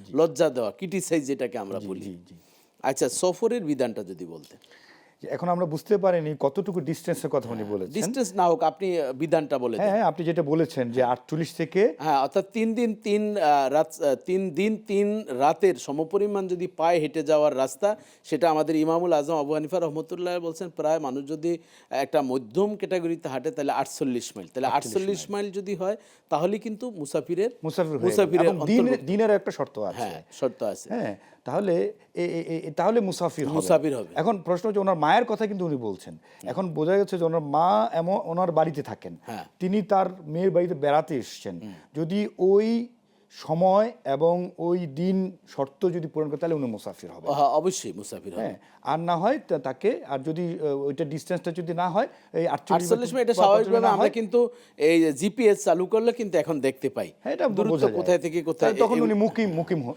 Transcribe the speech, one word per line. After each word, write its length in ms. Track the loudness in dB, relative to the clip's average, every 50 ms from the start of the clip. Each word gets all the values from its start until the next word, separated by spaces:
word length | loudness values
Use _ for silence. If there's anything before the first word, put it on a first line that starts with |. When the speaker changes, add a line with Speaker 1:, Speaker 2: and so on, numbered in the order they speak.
| -16 -4
Speaker 1:
জি। 60 | 0
Speaker 2:
লজ্জা 340 | 2 2 2 2 2 2 2
দেওয়া, 220 | 2 0 -2 -4
ক্রিটিসাইজ 540 | -4 -6 -8 -6 -4 -4 -2 0 0 0 0
যেটাকে 320 | 0 -2 -2 -4 -4 -4 -6
আমরা 220 | -8 -6 -8 -8
Speaker 1:
জি, 80 | -8 -8
Speaker 2:
বলি। 120 | -8 -8
Speaker 1:
জি, 180 | -10 -12 -12 -14 -16 -20
জি। 60 | -20 -20 _ _ _ _ _ _ _ _ -4
Speaker 2:
আচ্ছা, 260 | -2 0 0 0 -2
সফরের 540 | 0 0 0 0 0 0 0 0 0 0 -2
বিধানটা 400 | -2 -2 0 0 -2 -2 -6 -10
যদি 220 | -10 -12 -12 -12
বলতেন। 320 | -12 -14 -16 -18 -20 -20 -20 _ _ -20 -20 -20 -20 -20 _ _ _ _ _ -10 -8
Speaker 1:
এখন 200 | -8 -4 -2 -2
আমরা 160 | 0 0 0
বুঝতে 320 | -2 -4 -6 -2 0 0 2
পারিনি 380 | 4 2 2 2 0 -2 -2 -2
কতটুকু 400 | -2 0 0 -2 -4 -4 -4 -4
ডিসটেন্সের 500 | -4 -4 -4 -4 -4 -4 -4 -4 -4 -2
কথা 200 | -2 -2 -2 -2
উনি 120 | -6 -6
Speaker 2:
হ্যাঁ, 120 | -6 -4 -4
Speaker 1:
বলেছেন। 200 | -4 -4 -4 -4
Speaker 2:
ডিসটেন্স 400 | -2 -2 -2 -2 -2 -2 -2 0
না 140 | 2 2 2
হোক, 160 | 2 2 2
আপনি, 380 | 0 0 -2 -2 -2 -2 0
আহ, 100 | -2 -2
বিধানটা 460 | -4 -4 -2 0 0 0 0 0 -2 -2
বলে 200 | -2 -2 -2 0
Speaker 1:
হ্যাঁ, 100 | 0 2
Speaker 2:
দিন। 80 | 2
Speaker 1:
হ্যাঁ, 120 | 2 2 2
আপনি 180 | 0 0 -2
যেটা 180 | 0 0 0 0
বলেছেন 480 | 2 2 2 0 0 0 -2 -2 0
যে 120 | 2 2 2
আটচল্লিশ 500 | 2 2 -2 -4 -4 -4 -4 -4 -4 -4
থেকে 420 | -4 -6 -2 2 2 2 2 2 0
Speaker 2:
হ্যাঁ, 200 | 0 0 2 2
অর্থাৎ 260 | 2 2 0 0 -2 0 -2
তিন 200 | -2 -2 0 0
দিন 220 | 0 0 -2 -2
তিন, 420 | -4 -2 0 0 0 0 0 0 2
আহ, 340 | 4 4 6 6 4 4
রাত, 300 | 2 2 2 0 -2 -2
আহ, 140 | 0 2 2
তিন 340 | 0 0 -2 -2 0 0 -2
দিন 280 | -2 0 0 0 0 -2
তিন 460 | -4 -2 0 0 2 2 0 -2 -4 -6
রাতের 460 | -2 2 2 2 4 4 4 2 2
সমপরিমাণ 720 | 2 -2 -6 -4 -4 -2 -2 0 0 0 0 0 -2 -2 -2
যদি 200 | -4 -4 -4 -6
পায়ে 320 | -4 0 2 2 2 2
হেঁটে 240 | 0 0 -2 -2 2
যাওয়ার 340 | 4 4 4 6 4 2 2
রাস্তা, 380 | 0 -2 -2 0 0 0 0 -2 -8 -18 -20 _ _
সেটা 260 | -4 -2 2 2 2
আমাদের 260 | 4 2 2 2 2
ইমামুল 380 | 2 2 2 2 2 2 2 2
আজম 240 | 2 2 0 -2 -2
আবু 160 | -2 -2 -2
হানিফা 260 | -2 -2 -2 -2 -2
রহমতুল্লাহ 600 | -2 -2 -4 -6 -8 -8 -8 -6 -4 -4 -4 -4
বলছেন, 300 | -4 -6 -6 -8 -10 -10
প্রায় 300 | -6 -2 0 2 2 2
মানুষ 300 | 0 -2 -4 -6 -6 -6
যদি 280 | -8 -4 -4 -4 -4 -4 -6 _ -20 -20 -12 _
একটা 320 | -4 -2 -2 0 2 0
মধ্যম 540 | 2 2 0 -4 -4 -4 -2 0 0 0 0
ক্যাটাগরিতে 540 | -4 -4 -4 -2 -2 -2 -4 -4 -6 -6 -6
হাঁটে, 220 | -6 -4 -4 -4
তাহলে 200 | -4 -2 -2 -2
আটচল্লিশ 600 | 0 0 -2 -4 -4 -4 -2 -2 -2 -2 -4 -8 -10
মাইল। 120 | -14 -16 -10 -6
তাহলে 140 | -4 -2 0
Speaker 1:
আটচল্লিশ 300 | 0 0 -2 -2 -2 -2
Speaker 2:
আটচল্লিশ 280 | -2 -2 -4 -4 -6 -8
Speaker 1:
মাইল। 140 | -6 -6 -6
Speaker 2:
মাইল 100 | -6 -6
যদি 220 | -8 -6 -6 -6
হয়, 220 | -4 -4 -4 -4 -6 -8 -16 -20 _ _ _
তাহলেই 300 | 0 0 2 0 0 -2
কিন্তু 320 | -4 -6 -8 -8 -8 -10
মুসাফিরের, 580 | -8 -8 -8 -4 -4 -4 -4 -2 -2 -2 -2 -2 -4 -4 -6
Speaker 1:
মুসাফির 280 | -4 -2 -2 -2 0
হয়ে 80 | -2 0
গেল। 100 | 0 2
Speaker 2:
মুসাফিরের 360 | 2 2 2 4 4 4 4
Speaker 1:
এবং 200 | 4 4 2 2
দিন-, 140 | 4 4 4
Speaker 2:
অন্তর্ভুক্ত। 260 | 4 4 2 0 -2
Speaker 1:
দিনের 240 | -2 0 2 4 4
একটা 220 | 4 2 0 -2
শর্ত 280 | -4 -4 -6 -6 -6 -6
আছে। 180 | -6 -6 -4 -4
Speaker 2:
হ্যাঁ, 260 | -6 -6 -6 -10 -14 _
শর্ত 320 | -8 -4 -4 -4 -2 -4 -4
আছে। 260 | -4 -4 -6 -8 -8
Speaker 1:
হ্যাঁ, 280 | -6 -4 -4 -4 -6 -8 -12 -20 -20 _ _
তাহলে 500 | -6 -4 -2 0 2 2 2 0 -2 -4 -10 _ _ -6
এ-, 60 | -4
এ-, 240 | -4 -2 -2 -4 -4 -4
এ-, 200 | -6 -6 -6 -6
এ-, 60 | -4
তাহলে 260 | 0 2 2 4 4
মুসাফির 460 | 2 0 0 -2 -2 -4 -2 -4 -4
হবে। 100 | -2 0
Speaker 2:
মুসাফির 400 | 0 2 4 4 4 4 2 -2
হবে। 120 | -2 -4 -4 -4
Speaker 1:
এখন 260 | -2 0 0 0 -2
প্রশ্ন 280 | -2 -2 -2 0 0 -2
হচ্ছে, 100 | 0 0
ওনার 160 | 2 2 2
মায়ের 300 | 2 4 4 4 4 4
কথা 220 | 2 0 -2 -2 -2
কিন্তু 180 | -2 -2 -2
উনি 100 | -2 -2
বলছেন। 380 | -2 -2 -4 -6 -6 -10 -16 -18
Speaker 2:
হুম। 360 | -20 -20 _ -20 -12 -10 -6
Speaker 1:
এখন 200 | -4 -4 -4 -4
বোঝা 280 | -2 -2 0 2 4 2
যাচ্ছে 200 | 2 2 0 0
যে 80 | 0
ওনার 160 | 0 0 0
মা 480 | -2 0 2 2 4 4 4 4 2 2 0
এমন, 260 | -2 0 0 0 -2 -2
ওনার 280 | -2 -2 0 0 2
বাড়িতে 320 | 2 2 2 2 0 -4 -6
থাকেন। 320 | -8 -10 -12 -12 -14 -14 -14 -12
Speaker 2:
হ্যাঁ। 200 | -12 -12 -12 -12 -14 _ _
Speaker 1:
তিনি 220 | -4 0 0 0
তার 240 | 0 2 2 2 2 0 -2 -8 -10
মেয়ের 280 | -8 -4 -2 0 2
বাড়িতে 220 | 2 2 2 0 -2
বেড়াতে 420 | -2 0 2 2 2 2 0 -2
এসেছেন। 440 | -6 -6 -8 -12 -12 -12 -10 -10 -10 -12
Speaker 2:
হুম। 100 | -14 -14 -16 -20 _ -8
Speaker 1:
যদি 320 | -6 -4 -2 -2 -2 -2 -2 -2 0
ওই 480 | 4 4 6 6 4 4 2 0 -2 -4 -10 _ _ _ _ _ _ _ _
সময় 560 | -14 -6 -4 0 2 4 4 6 4 4 2 -2 -6 -4
এবং 440 | -2 0 2 4 2 2 2 -2 -6 -8 -6
ওই 220 | -2 -2 -2 -2
দিন 580 | -2 -4 -4 -2 -2 0 0 0 -2 -2 -6 -12 _ -12
শর্ত 420 | -6 -6 -6 -6 -4 _ -2 -2
যদি 180 | -2 -2 -6 -6
পূরণ 200 | -4 -4 -4 -4
করে, 100 | -4 -4
তাহলে 180 | -2 -2 -2
উনি 100 | -2 -2
মুসাফির 440 | -4 -6 -8 -10 -12 -14 -14 -16 -18
হবে। 180 | -16 -8 -6 -4
Speaker 2:
হ্যাঁ, 180 | 0 2 2
অবশ্যই 480 | 4 4 2 2 0 -2 -2 -6 -10 -10
মুসাফির 400 | -10 -12 -12 -12 -12 -12 -10 -8
হবে। 100 | -6 -6
Speaker 1:
হ্যাঁ, 160 | -6 -8 -10 -16 -20 -20 _
আর 180 | -4 -2 -2 -2
না 180 | 0 -2 -2 0
হয় 220 | 2 0 0 0 -2 -4
তা-, 120 | -4 -4
তাকে, 440 | -2 -6 -6 -2 -2 -2 -2 -2 -4 -6
আর 120 | -6 -6
যদি, 400 | -4 -4 -4 -4 -4 -4 -4 -4
আহ, 260 | -2 -2 -2 -2 -2
ওইটা 200 | -4 -4 -4 -4
ডিসটেন্সটা 460 | -4 -6 -8 -6 -6 -6 -4 -4 -6
যদি 220 | -6 -6 -6 -6 -4
না 160 | -2 -2 0
হয়, 140 | 0 0 -2
এই 440 | -2 -4 -12 -20 _ -4 -2 0 0
আটচল্লিশ 40 |
Speaker 2:
আটচল্লিশ 400 | -2 -4 0 0 0 2 2 2
Speaker 1:
বা 40 | 2
Speaker 2:
মাইল, 80 | 0 0
এটা 40 | -2
Speaker 1:
পঁয়তাল্লিশ 280 | -2 0 0 2 4
Speaker 2:
স্বাভাবিকভাবে 440 | 6 6 6 6 6 6 4 2 4
Speaker 1:
না 80 | 4 4
Speaker 2:
আমরা 120 | 4 4
Speaker 1:
হয়, 100 | 4 2
Speaker 2:
কিন্তু 400 | 2 0 -2 0 2 2 2 2 0 -8 -20 -20 _ 2
এই 240 | 4 6 6 6
যে 120 | 6 4 2
জিপিএস 500 | 0 -2 -2 0 4 4 4 4 4 4
চালু 220 | 2 2 2 2
করলে 260 | 2 0 2 2 2
কিন্তু 260 | 0 0 -2 0 0 0
এখন 220 | 0 0 0 0
দেখতে 300 | 0 0 0 0 -4 -4
পাই। 220 | -4 -4 -6 -6 -8 _ -8
Speaker 1:
হ্যাঁ, 100 | -6 -2
এটা 140 | 0 0 0
Speaker 2:
দূরত্ব 220 | 0 2 2 2
Speaker 1:
বোঝা 180 | 2 4 2 2
যায়। 100 | 2 0
Speaker 2:
কোথায় 200 | 2 2 2 2
থেকে 240 | 2 -2 -4 -4
কোথায় 300 | -2 -4 -2 2 2 2
Speaker 1:
তাহলে 140 | 4 4 2
তখন 100 | 2 4
Speaker 2:
এই 60 | 2
Speaker 1:
উনি 120 | 2 2 2
মুকিম, 400 | 2 2 0 2 0 -2 0 0
মুকিম 300 | -2 -2 -2 -2 -2 -2
হ-, 100 | -4 -8